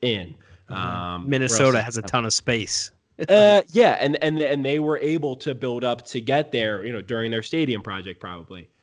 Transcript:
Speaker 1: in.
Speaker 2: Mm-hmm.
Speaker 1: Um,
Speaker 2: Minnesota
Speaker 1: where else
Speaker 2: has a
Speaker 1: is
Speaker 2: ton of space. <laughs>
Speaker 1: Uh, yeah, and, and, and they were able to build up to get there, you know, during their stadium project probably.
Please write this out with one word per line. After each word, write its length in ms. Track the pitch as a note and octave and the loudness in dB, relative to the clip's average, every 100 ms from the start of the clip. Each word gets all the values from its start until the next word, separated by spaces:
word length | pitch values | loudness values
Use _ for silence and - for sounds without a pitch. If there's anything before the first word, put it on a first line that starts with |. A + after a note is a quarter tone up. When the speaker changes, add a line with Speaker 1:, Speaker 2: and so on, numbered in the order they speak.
Speaker 1:
in. 320 | B2 G#2 F2 - _ - - | -4 -4 -6 -16 _ -20 -14
Speaker 2:
Mm-hmm. 40 | |
Speaker 1:
Um, 540 | F#2 F2+ F2+ F2 F2 C3+ | -8 -6 -6 -8 -8 -2
Speaker 2:
Minnesota 360 | C3 C3 A#2 C3+ | 0 0 4 4
Speaker 1:
where 40 | B2 | 4
else 80 | |
Speaker 2:
has 120 | A2+ A#2 | 0 -6
a 60 | |
Speaker 1:
is 60 | F#2+ | -4
Speaker 2:
ton 140 | B2+ | -2
of 80 | A2+ | -2
space. 560 | - - A#2 G2 - - _ | -4 -2 -2 -2 -6 -8 _
<laughs> 40 | _ - D#3+ | _ -10 4
Speaker 1:
Uh, 340 | G3+ G#3 G3+ - | 6 8 6 4
yeah, 240 | F3+ A3 A#2 | 4 6 6
and, 160 | C#3 D3+ | 0 0
and, 180 | D#3 D#3 | 0 0
and 240 | D3 C#3+ | 0 0
they 140 | C3+ D3 | 0 0
were 180 | D3+ D3+ | 0 -2
able 360 | D3 D#3+ D3 | -2 -2 -4
to 180 | B2+ D3+ | -6 -6
build 300 | B2+ C3 B2 | -6 -4 -2
up 240 | B2 A#2+ - | -2 -2 -6
to 140 | C3 | -8
get 320 | A2+ C#3 D#3 | 0 0 2
there, 340 | B2 A2 G2+ G#2+ | 0 -2 -2 -6
you 60 | |
know, 100 | A#2 | -8
during 300 | F#2+ A#2 A2+ | -6 -4 -2
their 100 | A2+ | -4
stadium 400 | A2 D#3+ D3 G#2+ | -2 -2 0 -2
project 380 | G#2 G2+ F#2+ F2 | -6 -10 -10 -14
probably. 480 | F#2+ F2+ E2 F#2 E2+ _ | -14 -16 -16 -20 -20 _